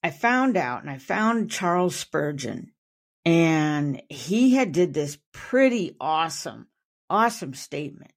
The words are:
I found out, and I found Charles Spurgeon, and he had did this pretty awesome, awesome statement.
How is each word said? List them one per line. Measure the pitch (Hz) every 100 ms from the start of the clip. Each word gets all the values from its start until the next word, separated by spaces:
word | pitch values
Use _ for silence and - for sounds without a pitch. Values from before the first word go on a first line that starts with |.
I | 170
found | 147 233 254 262 190
out, | 127 123
and | -
I | 135
found | - 185 220 233 214
Charles | - 180 175 180 180
Spurgeon, | - 156 147 147 - - - _ _ _ _ _
and | 165 165 165 160 151 147 147 139 -
he | 143 120 214 254
had | 262 240
did | 147 180
this | 143 143 - _
pretty | - - 247 269 233 175 -
awesome, | 135 160 165 - 160 113 - _ _ _ _
awesome | 190 226 - -
statement. | 127 - 147 147 - -